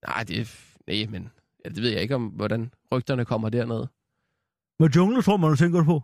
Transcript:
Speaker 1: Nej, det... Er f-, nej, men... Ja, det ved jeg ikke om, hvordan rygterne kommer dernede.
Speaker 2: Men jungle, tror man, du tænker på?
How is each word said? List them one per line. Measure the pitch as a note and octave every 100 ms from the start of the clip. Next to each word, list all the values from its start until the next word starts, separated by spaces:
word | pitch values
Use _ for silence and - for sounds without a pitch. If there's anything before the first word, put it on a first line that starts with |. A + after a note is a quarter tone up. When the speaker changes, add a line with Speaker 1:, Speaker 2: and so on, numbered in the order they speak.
| -
Speaker 1:
Nej, | G2
det... | G#2+ F2
Er |
f-, | A2+ - - _ -
nej, | G2+ G#2
men... | G2 A#2+ _ _ _
Ja, | -
det | -
ved | A#2+
jeg | G2+
ikke | G#2
om, | C3+ A2+
hvordan | F2+ G#2 A2 A#2 _ _
rygterne | B2+ - C3
kommer | A#2+ A#2 A2
dernede. | A#2 A#2+ A2+ B2+ _ _ _ _ _ _ _ _ _
Speaker 2:
Men | D#3+ D#3
jungle, | F#3+ B3+
tror | G3 G3+
man, | D#3
du | D3
tænker | F3 F3
på? | D#3 E3